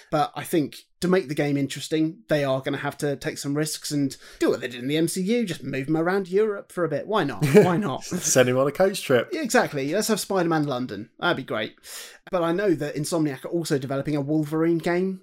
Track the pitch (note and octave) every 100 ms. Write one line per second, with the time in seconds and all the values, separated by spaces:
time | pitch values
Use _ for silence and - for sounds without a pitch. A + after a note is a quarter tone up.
0 | - D3+ - D3 C3+ F3 C3 - - _
1 | F3 F#3 C3+ D3+ D3 C#3+ C#3 D3 - D#3+
2 | D#3+ - - D3+ C#3 C3+ C#3 C3+ C#3+ -
3 | D3 C#3 D#3 - C#3 C#3+ D#3 - - D3
4 | C#3 - - - - B2+ A#2+ B2 B2+ D3+
5 | E3 F#3+ F#3 A#3+ G#3 D#3+ C3 C3+ C#3 D#3+
6 | E3 G3 F3+ F#3 A3 G3+ - - E3 C#3+
7 | - G#3+ C#3+ G#2 D3 F3 F#3 E3+ G3+ B2+
8 | - F3 - C3+ B2 B2+ C#3+ C#3+ F#3+ G3
9 | - B2 - D#4+ D4 A#3+ E3 D3 C#3 F#3
10 | G#3+ G3+ - F#3+ F3 D#3+ D3 B2 B2+ G2+
11 | A2+ - C3+ C3+ B2 A2+ A2 - - -
12 | - - - F#3 E3+ F3 G#3 D3+ D3 C#3
13 | D3+ E3+ D3+ C3 F3+ E3+ D#3+ D3 C3 C#3
14 | C#3+ D3 C#3 D#3 D3 D#3+ E3 E3+ F3 F3
15 | F#3+ F#3